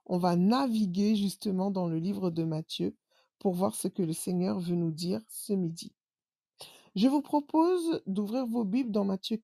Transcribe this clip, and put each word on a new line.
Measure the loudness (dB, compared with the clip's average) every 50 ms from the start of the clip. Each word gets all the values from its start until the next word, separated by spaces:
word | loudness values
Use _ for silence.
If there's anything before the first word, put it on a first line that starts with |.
| -6
on | -2 0 2
va | 4 4 4
naviguer | 6 6 6 4 4 2 2 2 2 2 2 2 2 2 2 4
justement | 2 2 0 -2 -4 -4 -2 -2 0 0 0
dans | 0 0 0 0
le | 0 -2
livre | -2 -2 -2 -2 -2 -2
de | -2 0 -2
Matthieu | -2 -2 -4 -6 -6 -6 -4 -4 -4 -4 _ _ _ _ _ _ _ _ -4
pour | -2 -2 0
voir | 0 0 -2 -2
ce | -2 -6 -6
que | -2 -2 -2
le | -2
Seigneur | -2 -4 -4 -4 -2 0 0 0 -2 -2
veut | -2 -2 0
nous | 0 0 -2
dire | -2 -4 -4 -4 -4 -4 -6 -10
ce | -16 -12 -6 -2 -2
midi. | 0 0 -2 -4 -8 -12 -16 -18 _ _ _ _ _ _ _ _ _ _ _ _ -20 -20 -20 -20 -20 -18 _ 0
Je | 2 4 4
vous | 4 2
propose | 0 0 0 -2 0 0 2 2 4 4 2 0 0 -2 -2 -2 -4
d'ouvrir | -4 -4 -2 -2 -2 -2 -2 -2
vos | -2 -2 -2 -2
Bibles | 0 0 0 0 0
dans | 0 0 0
Matthieu | 0 -2 -4 -4 -4 -6 -6